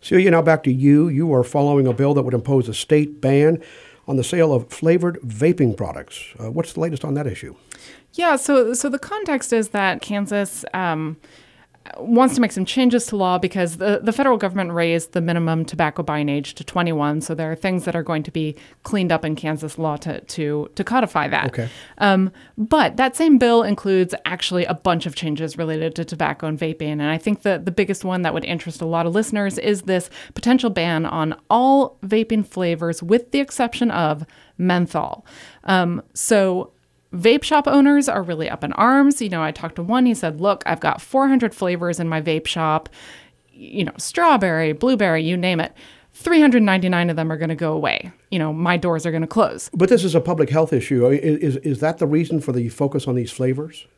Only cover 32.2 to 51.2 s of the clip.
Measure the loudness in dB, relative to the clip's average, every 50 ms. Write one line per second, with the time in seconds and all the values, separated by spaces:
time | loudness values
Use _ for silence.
32.2 | 0 0 0 -2 -2 -2 -4 -4 -2 -2 -2 -2 -2 -4 -4 -6 0 2 2 2
33.2 | 2 0 -2 -2 -2 -2 -2 -2 -2 -2 0 -2 -2 0 0 0 0 0 0 -2
34.2 | -6 _ _ -20 -20 _ _ -2 0 2 2 2 2 0 0 -4 -4 -4 -8 -12
35.2 | _ -20 -20 -20 -20 -20 -20 _ -2 0 2 2 2 0 -2 -6 -8 _ _ -8
36.2 | 0 2 2 4 4 2 0 -2 -6 -8 _ _ _ _ _ _ _ _ -12 0
37.2 | 2 4 4 4 2 2 2 2 2 4 4 6 6 6 6 4 2 2 -2 -2
38.2 | -4 -4 -4 -4 -4 -6 -6 -6 -6 -6 0 2 4 4 6 6 6 4 4 2
39.2 | -2 -4 -2 -2 -2 -4 -4 -6 -10 -10 -8 -8 -4 -2 2 2 4 2 2 0
40.2 | -2 -6 -4 -2 0 0 0 0 -2 -4 -4 -2 -2 -4 -4 -4 -8 -2 0 2
41.2 | 2 4 4 2 2 0 -4 -4 -4 -2 -2 -2 -2 -4 -4 -2 -4 -2 -2 -2
42.2 | -2 -2 -2 -2 -2 -4 -4 -2 0 0 0 -2 -4 -8 -20 -20 -20 -20 -20 -20
43.2 | -20 _ _ _ _ _ _ -20 -20 -10 -6 -4 -4 -4 -6 -10 -12 -6 -2 2
44.2 | 4 4 4 4 2 0 0 0 0 -2 -2 0 2 2 2 2 2 2 2 0
45.2 | 0 -2 -2 0 0 0 0 0 -2 -4 _ -16 -20 -20 -20 _ _ _ _ -8
46.2 | -2 4 6 6 8 8 6 6 4 4 4 2 2 2 2 2 0 0 0 -2
47.2 | -2 -4 -2 -4 -2 -4 -2 -2 -2 -2 -2 0 0 0 -2 -2 -4 -10 -18 _
48.2 | _ _ -4 -2 -2 -2 -2 -2 0 0 0 0 0 0 -2 0 -2 -2 -2 -2
49.2 | -4 -2 0 0 0 0 0 -8 -12 -8 0 0 4 4 4 4 4 4 2 2
50.2 | 2 2 0 0 0 2 2 0 2 2 0 -2 0 0 2 4 4 4 4 2